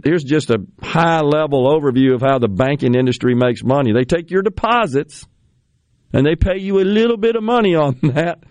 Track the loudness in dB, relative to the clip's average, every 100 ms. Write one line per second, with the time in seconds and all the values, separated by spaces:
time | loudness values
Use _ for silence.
0 | -2 -2 0 -2 0 -4 -4 -16 -8 -2
1 | 0 0 0 0 0 0 2 2 0 2
2 | 2 2 0 0 0 0 -2 0 0 2
3 | 0 0 0 2 0 0 -2 0 2 0
4 | 0 -2 -2 -2 -2 -4 -2 0 0 -2
5 | -4 -16 -20 _ _ _ _ _ _ _
6 | -4 0 0 2 0 -2 0 0 2 2
7 | 0 0 0 0 0 0 2 2 0 0
8 | -2 -2 -4 -6 _